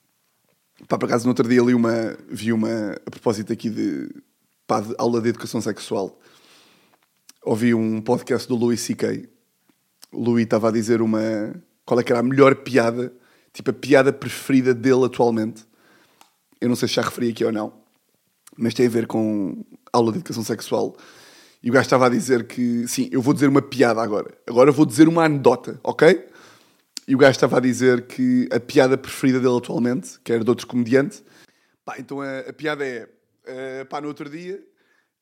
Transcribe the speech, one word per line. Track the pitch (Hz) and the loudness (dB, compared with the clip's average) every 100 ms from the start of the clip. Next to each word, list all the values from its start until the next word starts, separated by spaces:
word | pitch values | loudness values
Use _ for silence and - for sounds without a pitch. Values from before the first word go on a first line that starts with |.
| _ _ _ _ _ _ _ _ - | _ _ _ _ _ _ _ _ -6
Pá, | 107 | -4
por | 123 | 0
acaso, | 123 | 0
no | 120 | 0
outro | 117 113 | 0 2
dia | 123 | 4
li | 120 | 4
uma, | 123 117 113 110 - - | 2 2 -2 -4 -10 -14
vi | - 110 | -8 -2
uma, | 110 110 113 104 - - | -2 -2 -4 -6 -10 -14
a | |
propósito | - 127 107 107 | -6 -4 -2 -4
aqui | 110 117 | -6 -6
de, | 107 107 71 - - - _ _ _ - | -4 -4 -6 -10 -16 -20 _ _ _ -4
pá, | 110 | -4
de | 107 113 | -4 -4
aula | 117 120 | -2 0
de | 117 | -2
educação | 110 - 117 | -4 -6 -6
sexual. | 107 101 - 110 95 - _ _ _ _ _ _ _ _ _ _ _ _ | -6 -8 -6 -6 -6 -10 _ _ _ _ _ _ _ _ _ _ _ _
Ouvi | - 110 120 | -4 0 2
um | 113 110 110 | 2 0 -2
podcast | 110 120 - 120 - | -2 -2 -2 -4 -2
do | |
Louis | 120 120 113 | -2 0 -2
C | - | -4
K. | 113 110 110 - _ _ _ _ _ _ _ - | -4 -4 -6 -12 _ _ _ _ _ _ _ -16
O | - | -6
Louis | 117 117 | -2 0
estava | 110 110 113 | 0 0 0
a | |
dizer | 113 110 117 | 0 0 0
uma, | 113 110 110 107 110 - - _ - | 0 -2 -2 -4 -8 -12 -20 _ -2
qual | 120 | -2
é | |
que | 120 | 0
era | 120 | 0
a | |
melhor | 123 135 135 135 | 0 4 4 4
piada, | - 123 117 120 123 - _ _ _ | 0 0 0 -2 -8 -12 _ _ _
tipo, | - - | -8 -6
a | |
piada | - 123 139 135 | -4 4 4 4
preferida | 135 127 - - 135 127 | 0 -6 -10 0 2 2
dele | 117 127 131 123 | 2 2 2 2
atualmente. | - 120 113 113 113 - _ _ _ _ _ _ _ _ - | 0 0 0 -4 -8 -18 _ _ _ _ _ _ _ _ -6
Eu | 120 | -4
não | 120 | -2
sei | 120 | -2
se | |
já | - | -2
referi | 113 - 120 | -4 -4 -4
aqui | 117 | -2
ou | 113 | -2
não, | 110 107 - _ _ _ _ _ _ _ - | -2 -6 -12 _ _ _ _ _ _ _ -6
mas | 117 | -4
tem | 113 123 | 2 2
a | |
ver | 113 110 | 0 -2
com | 113 110 107 92 - - - _ | -2 -2 -2 -4 -8 -14 -20 _
aula | - 113 | 0 0
de | 104 | -2
educação | - 117 | -6 -8
sexual. | 110 110 - 113 101 - - - - - _ _ | -6 -8 -4 -4 -4 -8 -20 -20 -20 -20 _ _
E | 120 | 0
o | |
gajo | 127 110 | 2 4
estava | 131 127 | 4 4
a | |
dizer | 120 123 123 113 | 2 0 0 -2
que, | - 120 117 120 | -4 -2 -2 -4
sim, | - 120 | -4 -4
eu | 131 | -2
vou | 120 | 0
dizer | 127 135 | 2 4
uma | 139 | 2
piada | 113 127 120 110 | 2 2 2 2
agora. | 104 101 - - - | -2 -4 -6 -12 0
Agora | 117 139 | 4 6
vou | 139 | 6
dizer | 147 117 160 | 4 6 6
uma | 165 | 6
anedota, | 160 143 127 123 - 110 | 2 4 4 2 -2 -10
ok? | - 120 156 190 - - - _ _ _ _ - - | -6 4 6 6 -2 -20 -20 _ _ _ _ -14 -2
E | |
o | 131 | 6
gajo | 139 | 6
estava | 123 135 131 | 6 2 2
a | |
dizer | 127 113 127 123 - | 0 2 2 2 -2
que | - 127 127 123 | -2 0 0 0
a | 113 | -4
piada | - 143 131 131 | 0 2 4 2
preferida | - - 135 127 | -4 -2 0 2
dele | 127 123 | 2 0
atualmente, | - 123 120 127 - - | -2 -2 -2 -4 -8 -12
que | - | -4
era | 117 | 0
de | 113 | 0
outro | 117 - | -2 -2
comediante. | 123 113 131 147 - _ _ _ _ _ _ | -4 2 2 0 -6 _ _ _ _ _ _
Pá, | - 123 | -16 -16
então | 123 139 | -14 -12
a, | 139 135 | -10 -10
a | 127 | -12
piada | 127 151 147 | -10 -8 -6
é, | 135 120 107 _ _ _ - | -6 -8 -14 _ _ _ -16
eh, | 131 131 131 | -14 -12 -12
pá, | 131 147 | -12 -10
no | 147 | -10
outro | 143 147 | -12 -14
dia, | 156 180 196 _ _ _ _ _ _ | -14 -14 -14 _ _ _ _ _ _